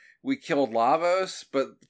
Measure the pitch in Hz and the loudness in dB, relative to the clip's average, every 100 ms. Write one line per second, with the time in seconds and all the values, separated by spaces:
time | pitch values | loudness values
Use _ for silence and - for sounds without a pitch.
0 | - _ 127 135 - 143 127 113 117 160 | -20 _ -6 -6 -2 0 0 2 2 4
1 | 175 185 185 - - 135 120 - _ | 2 0 -2 -8 -6 -4 -4 -8 _